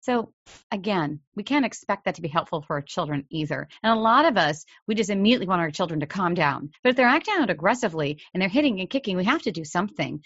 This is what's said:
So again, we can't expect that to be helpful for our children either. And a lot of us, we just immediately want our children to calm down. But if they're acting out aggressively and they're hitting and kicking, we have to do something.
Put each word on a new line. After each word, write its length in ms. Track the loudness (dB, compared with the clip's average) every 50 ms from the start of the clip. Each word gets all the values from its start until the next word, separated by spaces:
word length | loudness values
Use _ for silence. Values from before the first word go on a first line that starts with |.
So 320 | -4 -2 0 0 -2 -4 _ _ _ -20 -20 -20 _ -8
again, 480 | -8 -4 -2 0 0 0 0 -2 -4 -8 _ _ -12
we 80 | -10
can't 240 | -4 0 0 0 0
expect 400 | 0 -4 -8 -4 -4 -4 -2 -2
that 80 | -4 -4
to 80 | -4
be 60 | -4 0
helpful 340 | 0 0 0 0 -4 -6
for 140 | -4 -4 -4
our 40 | -4
children 460 | -4 -6 -6 -4 -4 -2 -2 -4 -4 -6
either. 400 | -6 -4 -4 -4 -4 -6 -6 -10 -10 -2
And 100 | 0 2
a 80 | 2 4
lot 240 | 4 4 4 6 4
of 140 | 4 4 4
us, 260 | 2 2 0 -4 -8 _ -20 -12 -4 -4
we 60 | 0
just 160 | 0 0 0
immediately 380 | 0 2 4 4 4 4 2 0
want 120 | 0 0
our 100 | 0 -2
children 300 | -2 -2 -4 -2 -2 -4
to 60 | -4
calm 260 | -4 -2 -2 0 0
down. 380 | 2 2 2 2 0 -2 -8 -12 _ _
But 80 | 0 0
if 60 | 2
they're 100 | 4 4
acting 280 | 4 4 2 0 0 0
out 140 | 0 2 0
aggressively 720 | 0 0 2 0 2 2 0 -4 -2 -2 -2 -2 -4 -6 -10 -8
and 80 | -2 -2
they're 80 | -2 0
hitting 320 | 2 2 2 2 0 -2
and 80 | -6 -4
kicking, 300 | -4 -4 -2 -2 -2 0
we 60 | 0
have 180 | 0 0 0
to 100 | -2 -4
do 140 | -6 -6 -8
something. 560 | -4 -2 -2 -2 -2 -4 -4 -4 -4 -6 -10 -12